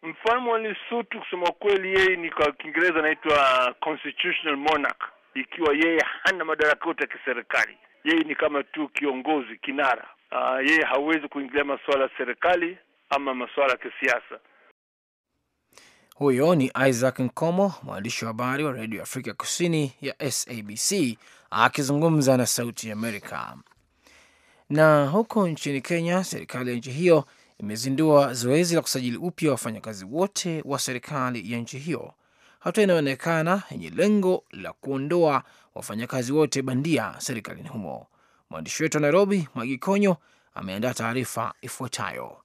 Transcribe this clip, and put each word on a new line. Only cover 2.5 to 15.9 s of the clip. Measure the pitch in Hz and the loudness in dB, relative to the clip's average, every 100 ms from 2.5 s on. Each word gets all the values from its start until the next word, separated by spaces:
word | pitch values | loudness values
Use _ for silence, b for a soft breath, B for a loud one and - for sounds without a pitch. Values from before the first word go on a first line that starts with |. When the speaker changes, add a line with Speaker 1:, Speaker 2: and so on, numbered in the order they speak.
Speaker 1:
Kiingereza | 143 156 151 180 160 | 0 -6 0 2 2
anaitwa | 156 156 160 147 135 131 123 123 | 0 0 2 4 6 4 2 0
constitutional | - 147 143 - 185 - 156 143 | -6 -4 -8 -4 -2 -2 -2 0
monarch, | 143 151 139 - - - _ | 2 2 0 -2 -8 -12 _
ikiwa | - 131 - 160 147 | -10 -8 0 2 4
yeye | 165 160 135 - | 4 4 0 0
hana | 175 190 160 | -2 -2 -2
madaraka | 156 151 147 160 | 2 2 2 -2
yote | 165 | -4
ya | 139 - | -4 -6
kiserikali. | - 120 117 135 110 - _ _ | -6 -6 -2 0 0 -4 _ _
Yeye | 147 165 | 0 2
ni | 156 143 | 0 0
kama | 156 147 | 0 0
tu | 135 - 143 | -4 -6 -6
kiongozi, | - 143 131 131 156 117 110 | -2 -2 -2 0 -2 -2 -10
kinara. | - 139 139 117 - - _ | -8 -2 0 0 -4 -20 _
Ah, | 127 127 131 | -2 0 0
yeye | 135 160 | 2 2
hawezi | 143 131 147 160 147 | 2 0 2 0 -2
kuingilia | 147 135 139 | -10 -4 -2
masuala | 143 139 - 139 | -2 -2 0 0
ya | 131 - | 0 -2
serikali | 123 120 165 180 170 185 _ _ _ | -6 -2 2 2 0 -8 _ _ _
ama | 139 139 | -4 -2
masuala | 127 120 - 139 | -6 -6 0 2
ya | 123 | 2
kisiasa. | 123 - 131 120 - 110 _ b b _ _ _ _ _ _ _ _ _ _ b b | -4 -4 0 0 -2 -20 _ b b _ _ _ _ _ _ _ _ _ _ b b